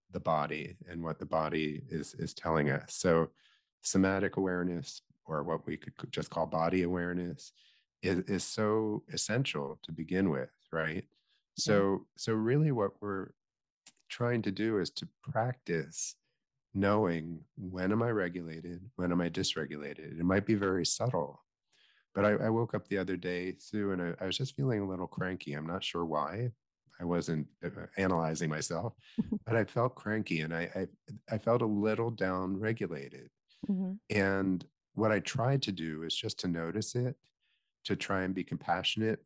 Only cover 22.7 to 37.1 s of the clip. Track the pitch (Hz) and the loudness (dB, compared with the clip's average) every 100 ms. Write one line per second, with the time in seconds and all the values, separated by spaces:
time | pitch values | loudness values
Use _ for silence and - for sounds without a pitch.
22.7 | 101 - 98 92 90 90 90 90 92 - | -2 -2 -2 0 -2 -2 -2 -2 -6 -6
23.7 | 107 101 95 87 85 92 90 135 - 139 | -2 0 0 -2 -2 -2 -2 -4 -2 0
24.7 | 113 98 92 90 - 92 92 - 73 78 | 2 0 -2 -4 -4 -4 -4 -6 -6 -4
25.7 | 92 - 85 85 78 73 95 123 - _ | -4 -4 -2 0 0 0 -2 -4 -6 _
26.7 | _ _ - 87 85 82 80 73 _ 87 | _ _ -8 0 0 2 -2 -2 _ -10
27.7 | - 80 - 95 87 82 78 82 78 76 | -8 -8 -2 2 2 2 0 -2 -2 -2
28.7 | 82 113 - - - - 208 - 117 104 | -2 -4 -8 -8 -4 -2 -4 0 2 2
29.7 | - 123 - - 107 104 82 78 82 85 | 2 0 0 -2 -2 0 0 0 -2 -2
30.7 | - 90 - - 104 - 110 - 120 117 | -2 -4 -6 -16 -14 -6 -2 2 4 4
31.7 | 104 107 107 113 110 92 92 92 95 107 | 2 2 2 0 0 0 0 -2 -2 -2
32.7 | 113 95 78 69 - - _ _ _ - | -2 -4 -6 -10 -14 -20 _ _ _ -2
33.7 | 190 185 196 - 104 98 98 95 92 - | 0 0 -4 -2 2 4 4 2 0 -2
34.7 | _ _ - 110 104 - - 120 139 131 | _ _ 0 2 2 0 0 2 2 0
35.7 | 92 80 78 80 - 113 - 92 85 82 | -2 -4 -4 -4 -4 -4 -4 -2 0 -2
36.7 | 95 107 123 123 | -2 -2 -2 -2